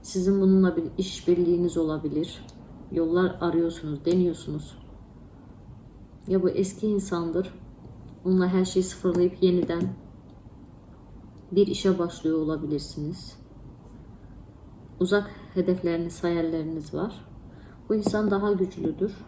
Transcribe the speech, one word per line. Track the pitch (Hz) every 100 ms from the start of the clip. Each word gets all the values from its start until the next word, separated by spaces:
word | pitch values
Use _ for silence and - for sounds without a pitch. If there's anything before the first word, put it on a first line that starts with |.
Sizin | - 190 185 196
bununla | 190 190 185 170
bir | 165 -
işbirliğiniz | 185 - - 175 170 175 175 165
olabilir. | 156 156 151 147 170 - - - - - -
Yollar | 165 165 175 185 -
arıyorsunuz, | 170 165 170 165 156 147 170
deniyorsunuz. | 185 175 151 - 151 - - - - - - - - - - - - - - - - -
Ya | 185
bu | 185
eski | - 190 - 214
insandır | 202 185 170 165 165 190 - - - - - - - 185
onunla | 185 180
hər | 185 185
şeyi | 185 185
sıfırlayıb | - 190 175 180 -
yenidən | 185 180 165 170 185 - - - - - - - - - - - - - - - -
bir | 190 202
işə | - 196 180
başlıyor | 170 - 160 160
olabilirsiniz. | 151 156 151 147 - - 147 185 - - - - - - - - - - - - - - - - - -
Uzaq | 180 202 202 - - 185
hədəfləriniz, | 185 185 170 170 170 -
hayalləriniz | 175 170 165 160 156 156 151
var. | 151 202 - - - - - - - -
Bu | 214
insan | 202 214 214
daha | 196 208
güclüdür. | 190 185 - 160 151 208 -